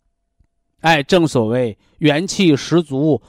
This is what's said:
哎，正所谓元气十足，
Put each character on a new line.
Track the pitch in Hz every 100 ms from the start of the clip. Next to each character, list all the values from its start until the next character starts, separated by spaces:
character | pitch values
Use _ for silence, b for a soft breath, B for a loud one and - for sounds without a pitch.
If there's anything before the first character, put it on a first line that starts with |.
| _ _ _ _ _ _ _ _
哎， | 160 156
正 | 139 185 160
所 | 131 110
谓 | 123 120 - _ -
元 | 147 143 185
气 | - 180 135
十 | - 170
足， | 165 135 156 131